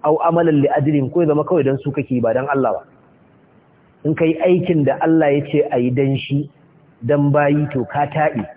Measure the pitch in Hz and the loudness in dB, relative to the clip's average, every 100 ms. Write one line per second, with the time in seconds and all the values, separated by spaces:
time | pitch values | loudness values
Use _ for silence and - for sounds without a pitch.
0 | 151 156 170 165 170 147 151 147 143 147 | 0 0 2 2 2 2 2 0 0 -2
1 | 127 175 160 147 147 175 135 135 143 143 | -2 0 0 0 0 0 0 -2 -4 -6
2 | 131 123 113 113 139 139 123 85 - _ | -4 -2 0 -2 -2 -2 -2 -4 -10 _
3 | _ _ _ _ _ _ _ _ _ _ | _ _ _ _ _ _ _ _ _ _
4 | 151 156 165 160 180 180 185 160 135 131 | -4 0 0 2 2 2 2 0 0 0
5 | 165 160 151 143 143 147 - 131 127 131 | 2 2 4 0 0 -2 0 0 0 0
6 | 139 139 - 139 147 _ _ _ _ _ | 0 -2 -2 -4 -4 _ _ _ _ _
7 | 117 143 143 147 143 147 143 131 117 147 | -2 0 2 2 2 0 0 -4 -4 -4
8 | 143 151 156 156 147 | -4 0 -2 -2 -8